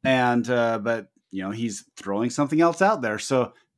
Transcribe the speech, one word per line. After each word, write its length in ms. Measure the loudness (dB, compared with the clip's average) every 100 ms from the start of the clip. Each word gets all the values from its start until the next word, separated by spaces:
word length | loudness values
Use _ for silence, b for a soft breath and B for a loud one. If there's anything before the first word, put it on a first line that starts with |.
and, 440 | 0 2 4 2 2
uh, 300 | 2 2 0
but, 300 | -2 -4 -6 _ _
you 80 | -8
know, 120 | -6
he's 320 | -6 -6 -8 -14 -12
throwing 320 | -6 -2 -2
something 320 | -2 0 2
else 220 | 2 4
out 200 | 2 2
there. 140 | -2 -4
So 360 | 0 0 0 b b